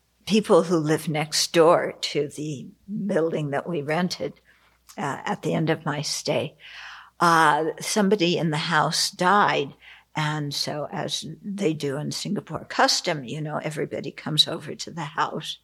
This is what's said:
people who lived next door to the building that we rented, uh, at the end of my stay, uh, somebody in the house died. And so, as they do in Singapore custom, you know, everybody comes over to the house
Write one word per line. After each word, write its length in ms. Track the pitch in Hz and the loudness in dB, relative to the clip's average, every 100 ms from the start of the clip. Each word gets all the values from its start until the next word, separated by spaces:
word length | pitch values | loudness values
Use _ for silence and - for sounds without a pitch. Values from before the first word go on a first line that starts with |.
| _ _ - | _ _ 0
people 360 | 208 208 180 | 2 6 6
who 140 | 170 175 | 6 2
lived 320 | 151 156 160 | 2 0 0
next 420 | 151 156 - - | -2 -2 -2 2
door 420 | 170 160 160 135 - | 6 8 6 2 -4
to 260 | - 151 143 | -6 -4 -4
the 400 | - 151 135 - - - 214 190 | -6 -8 -8 -12 -18 -10 -6 -2
building 420 | 190 165 160 151 | 0 0 0 -2
that 180 | 139 - | -4 -4
we 140 | 170 | -4
rented, 520 | 143 156 180 - 170 - _ _ _ _ _ - | -2 0 -2 -2 -8 -10 _ _ _ _ _ -8
uh, 240 | 156 135 - | -6 -4 -6
at 160 | 208 | -6
the 140 | 156 165 | -2 0
end 160 | 160 | 0
of 140 | 160 - | -2 -2
my 180 | 147 | -4
stay, 520 | 151 - - 143 120 - - - - - - _ | -4 -6 -2 -2 -4 -8 -20 -18 -16 -18 -20 _
uh, 460 | 175 165 160 151 160 - | 4 6 6 4 0 -4
somebody 580 | - 220 190 208 170 165 | -4 2 2 4 2 2
in 140 | 160 | 0
the 60 | 151 | 0
house 520 | 165 160 151 175 - | 0 2 2 0 -2
died. 640 | - 180 208 180 147 139 - - - _ - | 0 4 4 4 2 -2 -8 -20 -20 _ -4
And 380 | 151 151 147 | -2 -2 -4
so, 340 | 147 - 147 143 | -4 -4 -4 -6
as 340 | 175 147 - - 156 | -6 -6 -6 -8 -12
they 300 | 214 196 196 | -10 -2 0
do 240 | 156 147 139 | 0 -2 -4
in 140 | 147 | -6
Singapore 520 | 139 - 151 - 147 - | -6 -4 -4 -4 -10 -6
custom, 580 | - 269 - - 156 | 2 2 2 0 -4
you 180 | 120 151 | -6 -6
know, 160 | 151 151 | -6 -4
everybody 540 | 160 151 151 - 139 | -4 -4 -4 -6 -8
comes 360 | - - 151 - | -10 -2 2 2
over 280 | - 147 - | 0 -10 -12
to 160 | - | -12
the 100 | 160 | -8
house 560 | 151 - - - - - | -8 -2 -4 -4 -10 -12